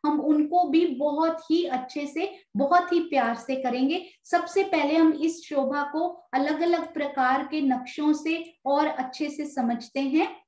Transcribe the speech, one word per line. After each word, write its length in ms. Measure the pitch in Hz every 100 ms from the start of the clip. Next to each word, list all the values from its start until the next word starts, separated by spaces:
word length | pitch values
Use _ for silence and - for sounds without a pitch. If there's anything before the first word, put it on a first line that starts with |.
| 302
हम 140 | 302
उनको 440 | 277 302 294 349 339
भी 160 | 320 339
बहुत 560 | 247 294 294 330 320 -
ही 120 | 330
अच्छे 420 | 277 254 254 294 285
से, 260 | 320 392 - _ 202
बहुत 360 | 277 349 349
ही 60 | 339
प्यार 360 | 330 277 233 233
से 200 | - 262
करेंगे। 500 | 262 247 269 359 - _
सबसे 400 | - 349 349 392
पहले 320 | 392 320 285 320
हम 160 | 320
इस 300 | 302 320 -
शोभा 400 | - 285 269 285
को 240 | 285 302 349 - _
अलग-अलग 600 | 262 285 302 339 339 -
प्रकार 540 | 285 277 269 254 269 277
के 100 | 311
नक्शों 520 | 269 247 - - 302
से 400 | 302 320 330 - _ 269
और 220 | 285 302
अच्छे 420 | 277 262 - 294
से 160 | - 294
समझते 540 | - 233 233 - 269
हैं। 360 | 277 302 349 -